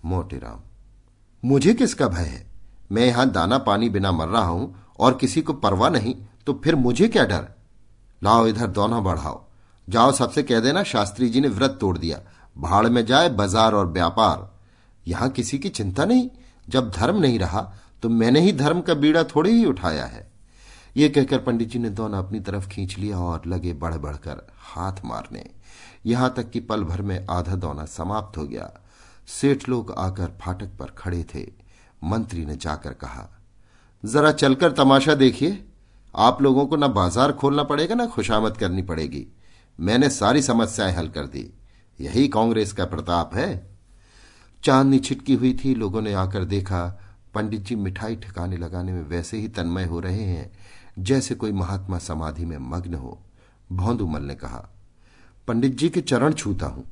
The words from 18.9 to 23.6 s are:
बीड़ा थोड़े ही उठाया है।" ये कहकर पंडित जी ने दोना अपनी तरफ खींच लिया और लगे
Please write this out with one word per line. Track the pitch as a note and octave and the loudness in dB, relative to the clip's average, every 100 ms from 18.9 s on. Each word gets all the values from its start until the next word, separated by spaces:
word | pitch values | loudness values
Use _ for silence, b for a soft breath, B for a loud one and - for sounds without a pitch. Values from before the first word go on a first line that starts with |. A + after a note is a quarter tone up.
बीड़ा | D#3 D3 D#3+ | 2 4 4
थोड़े | D#3+ D3+ F3 | 2 2 4
ही | A#3 G#3+ | 4 4
उठाया | A2 F2+ D#2 A#1+ | 2 -2 -4 -6
है।" | A#1 - _ - b b b b - | -12 -20 _ -20 b b b b 2
ये | D3 | 4
कहकर | C#3+ C3+ C3 | 4 2 0
पंडित | C3 A#2 A2+ | 0 -2 -2
जी | A#2+ | -4
ने | A#2 | -4
दोना | G2+ A2 G2+ | -4 -6 -4
अपनी | F#2+ G#2+ | -4 -6
तरफ | F#2+ G2 G2 | -6 -8 -8
खींच | - F#2 F#2+ | -8 -8 -6
लिया | G2+ F#2+ | -6 -4
और | F2 E2 E2+ | -4 -6 -4
लगे | F2+ | -4